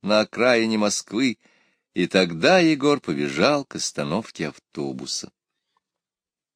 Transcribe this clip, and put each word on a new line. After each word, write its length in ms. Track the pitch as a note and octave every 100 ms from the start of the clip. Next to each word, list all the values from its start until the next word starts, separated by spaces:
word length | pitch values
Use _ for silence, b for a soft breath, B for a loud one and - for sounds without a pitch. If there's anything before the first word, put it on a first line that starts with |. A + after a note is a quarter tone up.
на 160 | G2+ G#2+
окраине 580 | G#2 G#2+ A#2+ A#2+ A2+ A2
Москвы, 600 | G#2 - - G#2 C3 G#2+ _ _ _ _ _
и 140 | - F2
тогда 500 | G2 F2 D#2+ C3+ F#3
Егор 400 | D#3+ D3 C#3+ C#3+
побежал 640 | - C#2+ C#2+ C#2 B2 D3
к 120 | - -
остановке 720 | - - D2 F#2 - - D#2
автобуса. 840 | - _ - C#2 C2 C2 - - - _ _ _ _ _ _ _ _ _ _ _